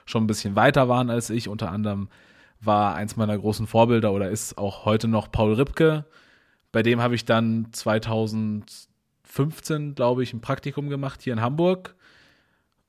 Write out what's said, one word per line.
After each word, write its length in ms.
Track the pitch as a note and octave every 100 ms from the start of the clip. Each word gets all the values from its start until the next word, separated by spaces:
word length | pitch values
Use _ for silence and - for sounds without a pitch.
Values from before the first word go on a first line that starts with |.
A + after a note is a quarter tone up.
| -
schon 180 | A#2
ein 40 | A2
bisschen 280 | G#2+ G2+ G2+
weiter 320 | C3 C#3 B2
waren 220 | B2 B2
als 200 | A#2 A2+
ich. 200 | A#2 G2+
Unter 240 | G#2+ G2
anderem 340 | G#2 G#2 G2 G2 _ _ _ _ _
war 340 | G#2+ G#2 G2+ D#2
eins 220 | G#2+ A#2
meiner 200 | G#2+ G#2
großen 300 | G#2 G#2 G#2+
Vorbilder 460 | A2+ A#2 A#2 G#2+
oder 160 | G2 F#2+
ist 280 | A2 - -
auch 280 | G2+ - G#2+
heute 240 | A2 A2+
noch 200 | A2 -
Paul 260 | - G#2+ A2
Ripke. 500 | C#3 - D#3+ D#3 - _ _ _ _ _ _
Bei 100 | A2+
dem 200 | A#2 A#2+
hab 100 | A#2+
ich 140 | A#2 -
dann 420 | A2+ A2+ A2+ A2+
zweitausendfünfzehn, 2250 | - A2+ A2 A2 A2+ A2 A2 G#2+ G#2+ - - - _ _ _ _ - D3+ - - D3+ D3 C#3
glaub 260 | A#2+ B2
ich, 120 | A#2+
ein 60 | A2+
Praktikum 480 | - C3+ C#3+ C#3+ C#3+
gemacht 340 | C#3 C3+ -
hier 120 | B2+
in 80 | A2
Hamburg 540 | A#2+ D3+ F3 F#3 F3+ _ _ _ _ _ _ _ _ _